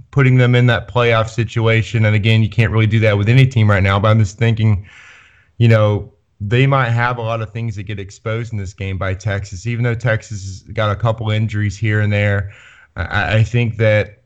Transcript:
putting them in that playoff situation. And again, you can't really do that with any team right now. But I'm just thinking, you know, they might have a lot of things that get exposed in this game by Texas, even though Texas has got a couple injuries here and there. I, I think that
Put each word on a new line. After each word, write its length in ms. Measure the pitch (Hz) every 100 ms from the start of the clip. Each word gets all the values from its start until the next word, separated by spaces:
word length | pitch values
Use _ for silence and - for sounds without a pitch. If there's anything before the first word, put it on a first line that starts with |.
| -
putting 280 | 139 131 127
them 160 | 123
in 120 | 123 123
that 220 | 113 -
playoff 400 | 120 117 113 110
situation. 760 | - 113 117 113 110 101 117 107
And 100 | 107
again, 260 | 110 110
you 60 | 110
can't 240 | - 104
really 140 | 110 107
do 120 | 110
that 180 | 110 101
with 100 | 101
any 180 | 131 131
team 220 | 113 104
right 140 | 98
now. 180 | 98 98
But 80 | 107
I'm 100 | 110
just 200 | 101 -
thinking, 500 | 117 107 110 101 - - - - _ _ _ -
you 100 | 117
know, 420 | 110 104 104 - _ _ _
they 260 | 101 123 139
might 220 | 139 117
have 300 | 117 120 120
a 40 |
lot 200 | 110 113
of 100 | 110
things 240 | 113 117 101
that 60 |
get 180 | 92 98
exposed 520 | 98 - 113 113 113
in 60 | 104
this 140 | 95
game 240 | - 95 92
by 160 | 95
Texas, 540 | 92 107 98 101 87 117
even 180 | 117
though 100 | 120
Texas 480 | 117 123 110 - 104
has 200 | 95 92 -
got 180 | 110 107
a 60 | 98
couple 340 | 113 110 107
injuries 460 | 107 110 104 104 101
here 240 | 110 107
and 100 | 104
there. 440 | 104 104 101 98 - - - _ -
I, 400 | - 104 80 110
I 60 |
think 340 | 110 120 117 104
that 460 | 110 107 95 -